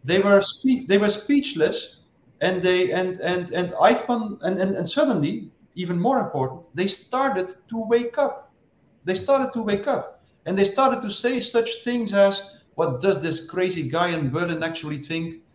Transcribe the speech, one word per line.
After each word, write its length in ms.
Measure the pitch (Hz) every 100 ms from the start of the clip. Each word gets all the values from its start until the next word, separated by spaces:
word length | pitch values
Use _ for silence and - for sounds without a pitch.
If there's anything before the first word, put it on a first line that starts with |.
They 160 | 131 185
were 220 | 202 202
spe-, 460 | 202 - 262 254 -
they 100 | 202
were 120 | 208
speechless, 880 | 202 - 285 - 156 156 - - - _ _ _ _
and 200 | 165 185
they, 300 | 180 180 185
and, 280 | 165 185 180
and, 320 | 165 180 175
and 180 | 180 180
Eichmann, 640 | - 180 247 - 233 214 196
and, 180 | 180 190
and, 160 | 190 190
and 120 | 170
suddenly, 640 | 277 294 190 147 226 - _ _ -
even 240 | 175 175
more 200 | 214 269
important, 480 | 196 147 120 - - 143
they 120 | 196
started 640 | - - 254 269 190 185 - _
to 80 | 226 220
wake 320 | 240 240 -
up. 360 | 277 - - _ _ _ _ _
They 120 | - 185
started 360 | - 277 262
to 80 | 233
wake 260 | 214 202 285
up, 360 | 247 - - _ _ -
and 120 | 190
they 60 |
started 380 | 196 - 269 247
to 80 | 208
say 280 | - 247 254
such 440 | - 233 226 -
things 300 | 240 240 220
as, 480 | 196 196 196 - - _ -
"What 260 | - 127
does 200 | 190 190
this 260 | 160 160 -
crazy 400 | 180 185 170 131
guy 200 | 160 175
in 200 | 165 139
Berlin 340 | 151 175 165
actually 360 | 165 165 151 151
think 420 | 135 165 165 - _